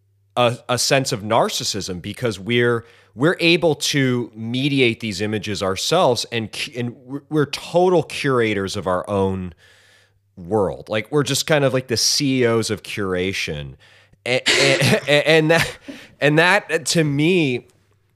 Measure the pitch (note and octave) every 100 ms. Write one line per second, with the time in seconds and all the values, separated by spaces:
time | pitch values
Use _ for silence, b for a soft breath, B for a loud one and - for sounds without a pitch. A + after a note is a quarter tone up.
0 | _ _ _ B2 A#2+ B2 - B2 - C#3
1 | C3+ A2+ G#2+ A#2 G#3 - A#2+ G2+ F2+ F2+
2 | G2+ G2+ B2 G2 F#2+ A#2+ A#2+ A#2 b b
3 | b G#2+ D#3 - E3 E3+ E3 C#3+ - D3
4 | C3 B2 A#2 A2 A2+ B2+ C#3+ C#3 A#2+ A2+
5 | A2+ F#2 G#2 G#2+ F#2+ F#2+ F#2+ - - E3+
6 | D#3 A#2+ - A#2 G#2+ - - B2+ A#2+ -
7 | B2 C#3+ - D3+ C#3+ - - F3 F3+ F3+
8 | - - C#3+ B2 A2+ G2+ F#2+ G#2 F#2 F2+
9 | - G2+ F#2+ F#2+ F2+ - b b b b
10 | b b _ - E2+ G#2+ F2+ B1 - A2
11 | - D3 C3+ C3+ - D3+ C#3 C3 - A2
12 | - - C#3+ C3 A#2 A2+ G#2+ G2+ - -
13 | G2 F2+ F#2 F#2+ - D2+ C#2 C2 b b
14 | b b - B2+ - - C#3 C3+ B2+ G#3+
15 | C3+ D3 C#3 D#3+ D#3 E3 - B B B
16 | B _ C#3+ D3+ F3 G3+ - D#3+ C3 E3+
17 | D#3 C#3 D#3+ F#3 C#3+ A#2+ - _ _ _
18 | _